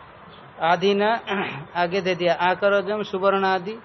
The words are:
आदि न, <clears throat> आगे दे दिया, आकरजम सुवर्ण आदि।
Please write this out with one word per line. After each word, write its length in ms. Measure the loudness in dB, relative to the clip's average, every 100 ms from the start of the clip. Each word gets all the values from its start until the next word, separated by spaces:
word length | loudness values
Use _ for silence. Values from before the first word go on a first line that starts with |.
| -20 -20 -20 -20 -20 -2
आदि 300 | 0 2 2
न, 100 | 2
<clears throat> 720 | 2 0 -2 -4 -4 -8 -8 -2
आगे 260 | -2 0
दे 140 | -2 0
दिया, 180 | 0
आकरजम 680 | 2 2 2 2 2 0 -4
सुवर्ण 420 | -4 -2 0 2 2
आदि। 340 | 0 -4 -12